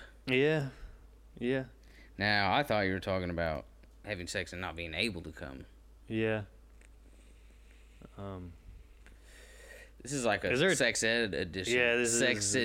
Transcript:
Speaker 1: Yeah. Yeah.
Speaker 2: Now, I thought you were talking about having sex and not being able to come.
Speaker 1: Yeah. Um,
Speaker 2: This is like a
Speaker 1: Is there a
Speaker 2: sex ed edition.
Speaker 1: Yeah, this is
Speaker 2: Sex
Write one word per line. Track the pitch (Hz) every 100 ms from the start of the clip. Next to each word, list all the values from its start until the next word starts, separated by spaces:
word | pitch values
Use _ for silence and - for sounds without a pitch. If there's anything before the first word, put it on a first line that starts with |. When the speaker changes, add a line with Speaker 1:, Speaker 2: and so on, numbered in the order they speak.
| - - -
Speaker 1:
Yeah. | 127 147 156 139 - - - - - - -
Yeah. | 120 131 131 - - - - -
Speaker 2:
Now, | 101 104 98 120
I |
thought | 143 107 95
you |
were | 95
talking | 101 95 90
about | 85 82 76 - - - - -
having | 98 87
sex | 101 87
and | 90
not | 90 80
being | 85 78
able | 113 90
to | 82
come. | 78 71 65 - - - - -
Speaker 1:
Yeah. | 110 110 107 101 - - - - - - - - - - - - - - - - -
Um, | 98 95 90 - - - - - - - - - - - - - - -
Speaker 2:
This | 123
is | 143 117
like | 101 95
a |
Speaker 1:
Is | 123
there | 185
a | 151
Speaker 2:
sex | 123 107
ed | 113 117 110 76
edition. | 90 90 95 123
Speaker 1:
Yeah, | 120 120
this | 120
is | 117
Speaker 2:
Sex | 123 113 101 131